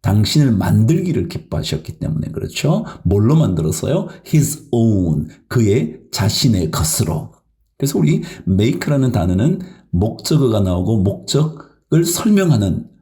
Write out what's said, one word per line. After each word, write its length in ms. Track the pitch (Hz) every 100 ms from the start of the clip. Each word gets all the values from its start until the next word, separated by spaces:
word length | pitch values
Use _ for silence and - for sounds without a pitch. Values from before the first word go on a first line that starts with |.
당신을 500 | 101 104 104 156 139
만들기를 760 | 101 - 104 113 170 180 120 85
기뻐하셨기 680 | - - - - 76 - -
때문에 300 | - - -
그렇죠. 540 | - 95 - 147 190 - -
뭘로 340 | - 101 107 160
만들었어요? 720 | 117 85 80 - 101 165 - - -
His 420 | 156 131 - -
own, 580 | 120 113 101 90 73 76 - _
그의 520 | 127 107 113 160 - -
자신의 580 | - 98 - 127 98 80
것으로. 640 | - 76 - 78 78 - _ _ _ _ _
그래서 220 | 139 196
우리 240 | 147 160 - - -
make라는 680 | 95 110 175 - 143 127
단어는 480 | 110 90 90 131 190 - - _
목적어가 680 | 87 107 - - 156 131 107
나오고 420 | 95 90 92 110
목적을 1040 | 95 - - 139 156 - - _ _ 156
설명하는 840 | 170 - 220 202 185 120 98 82 - _